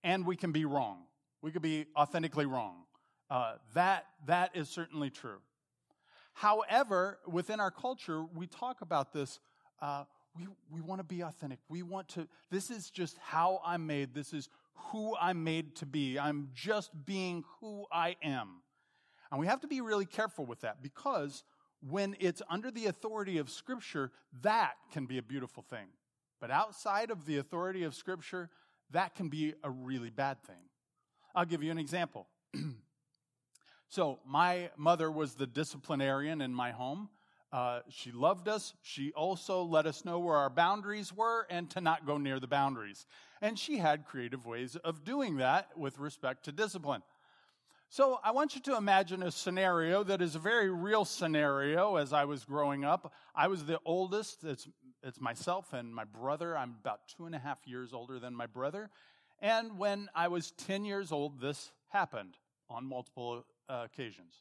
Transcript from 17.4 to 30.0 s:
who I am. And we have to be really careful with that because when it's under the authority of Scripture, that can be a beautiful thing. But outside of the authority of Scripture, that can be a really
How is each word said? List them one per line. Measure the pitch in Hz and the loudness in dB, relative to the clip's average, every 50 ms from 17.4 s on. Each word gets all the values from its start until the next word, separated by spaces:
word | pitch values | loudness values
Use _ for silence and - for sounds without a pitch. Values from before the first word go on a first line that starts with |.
| 147 - - _ | -8 -10 -18 _
who | - 220 208 202 202 - | -12 -12 -10 -10 -8 -4
I | 160 170 165 175 180 _ | 0 0 0 0 -2 _
am. | 151 156 139 127 107 98 90 87 _ _ _ _ _ _ _ _ _ _ _ _ - - | -4 -2 -2 -2 -4 -6 -12 -20 _ _ _ _ _ _ _ _ _ _ _ _ -12 -6
And | 143 135 | -2 0
we | 156 | 2
have | 185 240 269 | 2 0 0
to | - | -2
be | 294 302 262 | -6 -4 -4
really | 240 220 214 202 196 | 0 2 2 2 2
careful | 175 - - 220 208 - - 147 | 0 0 -2 -2 -2 -2 -6 -8
with | 120 117 - | -8 -8 -6
that | - 113 104 - | -6 -6 -6 -6
because | 131 139 _ - - 277 262 185 143 143 139 - - _ _ _ _ _ _ _ | -12 -14 _ -6 -4 -2 0 0 -2 -2 -6 -12 -18 _ _ _ _ _ _ _
when | 156 135 156 196 202 196 202 - | -10 -4 -2 -2 -2 -2 -2 0
it's | 190 175 175 - - - | 0 0 0 0 -6 -6
under | 170 202 214 262 | -6 -4 -4 -6
the | 226 226 226 | -6 -2 -2
authority | 202 175 - - 220 220 214 202 190 185 160 | -2 -2 -2 -6 -4 -4 -4 -4 0 0 -2
of | 143 127 | -2 -2
Scripture, | - - - - 254 240 - - - 156 135 123 _ - _ _ - 123 | -8 -12 -8 -8 -8 -8 -8 -6 -4 -4 -4 -4 _ -16 _ _ -16 0
that | 120 208 214 233 202 139 123 - - - | 2 2 4 4 4 2 0 -6 -16 -10
can | - 156 135 | -6 -6 -6
be | 123 131 127 | -4 -4 -6
a | |
beautiful | 113 107 135 139 123 123 - 123 | -4 -4 -6 -6 -6 -8 -10 -16
thing. | 107 - 127 113 101 92 _ _ _ _ _ _ _ _ _ _ | -14 -12 -12 -12 -12 -14 _ _ _ _ _ _ _ _ _ _
But | 117 113 | -4 2
outside | 131 156 214 214 196 - - 214 196 208 226 226 | 2 2 2 2 -4 -6 -2 0 2 2 0 0
of | 226 175 143 | -4 -6 -2
the | 151 151 143 | -2 -2 -2
authority | 135 - - 170 180 185 190 185 170 | -2 -2 -4 -2 -2 -2 -2 -2 -2
of | 156 131 | -4 -4
Scripture, | - - 185 185 175 156 - - 185 175 170 _ _ _ _ _ _ _ _ | -6 -6 -6 -6 -6 -8 -8 -8 -8 -8 -10 _ _ _ _ _ _ _ _
that | 139 170 190 180 _ | 0 0 0 0 _
can | - 185 156 | -4 -4 -4
be | 143 156 151 151 151 151 - | 0 0 0 -2 -2 -4 -6
a | 147 | -6
really | 131 131 127 127 135 127 | -6 -6 -6 -4 -4 -4